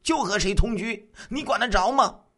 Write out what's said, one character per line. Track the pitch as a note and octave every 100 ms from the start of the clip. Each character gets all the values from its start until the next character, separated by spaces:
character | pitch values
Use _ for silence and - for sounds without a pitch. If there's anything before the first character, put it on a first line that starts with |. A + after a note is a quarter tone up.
就 | - D#4+
和 | F#3+ G#3
谁 | F3+
同 | G3+ A#3 G#3+
居， | A3+ A3+ - - -
你 | C4+
管 | C#4+ -
得 | B3
着 | G3 F#3+
吗？ | C4+ - - _